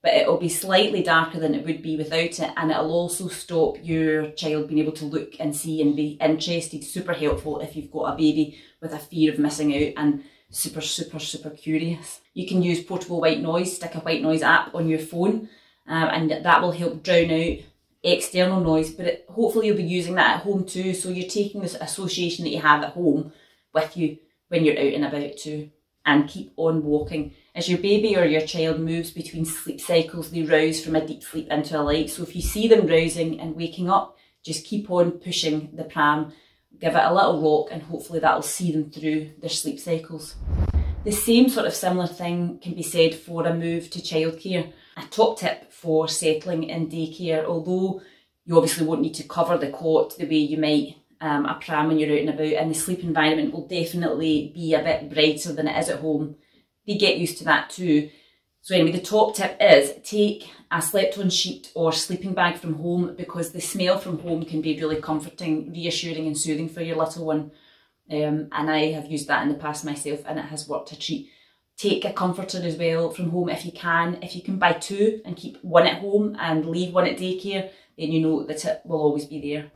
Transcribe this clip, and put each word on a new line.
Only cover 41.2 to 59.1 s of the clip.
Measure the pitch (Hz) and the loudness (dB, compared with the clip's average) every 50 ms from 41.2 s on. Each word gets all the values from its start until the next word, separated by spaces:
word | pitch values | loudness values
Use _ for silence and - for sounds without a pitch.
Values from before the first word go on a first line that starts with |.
| - - 226 233 254 262 | 2 4 6 8 8 6
sort | - 233 202 | 4 0 -2
of | - - | -2 -2
similar | - - 185 180 180 175 | -2 -2 0 0 0 0
thing | 170 - - 175 170 175 175 175 175 175 - | -2 -4 -6 -6 -4 -2 -2 -2 -4 -4 -8
can | - 180 165 | -10 -10 -8
be | 175 160 | -8 -8
said | - - 170 165 160 156 | -4 4 4 4 4 4
for | - - - 170 165 170 | -2 -12 -10 -4 -2 0
a | 170 170 | 0 0
move | 170 165 170 170 170 165 - | 0 -2 -2 -2 -4 -6 -8
to | - 180 | -12 -10
childcare. | - - 175 160 160 165 160 - - 190 185 170 160 - - - _ _ _ - | -10 -2 0 0 0 0 -2 -6 -6 -2 -2 -2 -2 -4 -10 -20 _ _ _ -16
A | - | -16
top | - - - 226 233 220 - | -10 2 4 4 4 4 0
tip | 190 160 160 - - - - | -4 -4 -4 -4 -10 -20 -20
for | - - 170 156 156 160 | -12 -2 2 2 2 2
settling | 156 - - 170 156 156 156 - 185 170 165 160 | 2 -2 0 2 2 2 2 0 -2 -2 -2 -2
in | 143 165 165 160 160 | -4 -2 -4 -4 -4
daycare, | 160 165 160 156 - - 180 165 160 156 156 | -2 -4 -6 -6 -6 -6 -4 -2 0 0 0
although | 165 170 165 160 175 180 185 185 190 185 - - - _ _ _ _ _ _ _ | -2 -2 -4 -2 -2 0 0 0 0 -2 -6 -10 -18 _ _ _ _ _ _ _
you | - 170 | 6 6
obviously | 165 - 165 - 165 160 | 6 6 6 0 0 0
won't | 156 165 151 | 0 0 0
need | - - - | 0 -2 -2
to | - - | -8 -12
cover | - - 170 170 170 175 | -8 -2 -2 0 2 2
the | 160 143 139 | 0 0 -2
cot | 139 - 165 160 160 - - - - - | -6 -4 0 4 4 4 4 2 -2 -8
the | 175 | -4
way | 143 156 | 0 2
you | 156 151 143 156 156 | 2 2 2 0 0
might, | 156 151 151 147 143 - - _ _ _ _ _ | 2 2 2 2 0 -2 -8 _ _ _ _ _
um, | 160 156 147 143 147 | -4 -2 0 0 0
a | - 160 | -2 -4
pram | - - - 160 151 151 160 | -6 -6 -4 -2 0 2 2
when | 160 156 | 2 2
you're | 151 147 147 | 2 2 2
out | 147 | 2
and | 143 156 | 2 0
about, | 147 151 156 156 156 | -2 0 0 0 0
and | 151 156 160 | 0 0 0
the | 156 | -2
sleep | - - - 180 175 - | -2 -2 -4 -4 -4 -2
environment | 170 156 156 151 156 156 156 - - - | -2 0 2 2 4 2 2 0 -2 -4
will | - - | -6 -8
definitely | - 185 175 165 165 - 175 170 160 - 147 160 160 156 147 143 - - | -6 -4 -4 -4 -2 -2 -2 -2 0 0 0 2 2 2 2 0 -4 -8
be | 175 170 160 160 | -6 -2 0 0
a | 147 - | 2 2
bit | - 123 127 147 143 139 | 0 0 -2 -2 -6 0
brighter | 156 151 156 147 147 - 175 147 | 2 2 2 2 0 -4 -6 -4
than | 147 156 | -2 -2
it | 156 - - | -2 0 -2
is | 156 - | -2 -2
at | - - | -4 -4
home. | 147 160 151 147 156 147 151 _ _ _ _ _ _ _ _ _ _ | -2 -2 -2 0 -2 -4 -8 _ _ _ _ _ _ _ _ _ _
They | - 202 | -6 -2
get | - 202 185 - - | 2 4 4 4 2
used | 175 - - - | -2 -4 -4 -4
to | - | 2
that | 165 151 - - - | 2 2 2 2 -2
too. | - - 180 175 151 151 151 151 - _ _ _ _ _ _ _ _ _ | -8 -4 2 4 4 4 4 0 -10 _ _ _ _ _ _ _ _ _
So | _ - 185 | _ 0 2
anyway, | 175 165 160 165 | 4 4 4 2
the | 185 | 0
top | - - | -4 0